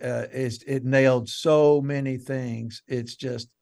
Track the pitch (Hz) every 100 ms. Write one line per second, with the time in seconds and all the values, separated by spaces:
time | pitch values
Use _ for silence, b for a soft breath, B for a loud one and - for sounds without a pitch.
0 | 127 117 - 131 131 117 - 135 127 135
1 | 135 127 117 - 165 151 147 147 139 139
2 | 135 131 131 131 127 113 113 107 - 127
3 | 117 - 135 120 120 _